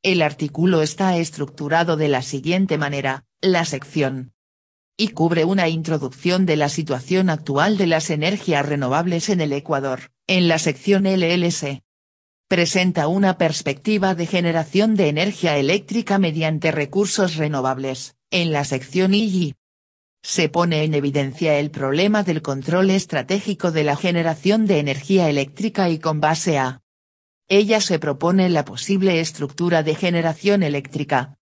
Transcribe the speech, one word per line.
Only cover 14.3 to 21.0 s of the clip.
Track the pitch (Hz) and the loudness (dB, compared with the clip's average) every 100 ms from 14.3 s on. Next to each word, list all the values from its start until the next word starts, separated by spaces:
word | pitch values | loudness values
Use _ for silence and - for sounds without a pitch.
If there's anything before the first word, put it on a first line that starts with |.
| 180 170 165 160 185 220 208 | 0 0 0 0 2 2 4
de | 160 | 2
energía | 151 185 190 170 147 | 2 -2 0 0 2
eléctrica | 139 202 - 226 220 196 | 2 0 -2 -4 0 0
mediante | 175 156 160 156 160 | 2 0 -2 0 -2
recursos | 151 143 190 208 - 185 156 | -2 -2 -2 0 0 0 0
renovables. | 151 143 131 131 135 131 - _ _ | -2 0 -2 -2 -6 -8 -12 _ _
En | 185 165 | -2 0
la | 147 | 0
sección | 143 131 - 165 190 | -2 -4 -4 0 2
I, | 202 220 185 156 - _ _ _ _ _ _ | 2 2 0 -2 -6 _ _ _ _ _ _
se | - - 156 | -6 0 0
pone | 170 175 156 | 2 0 0
en | 156 | 0
evidencia | 147 | 0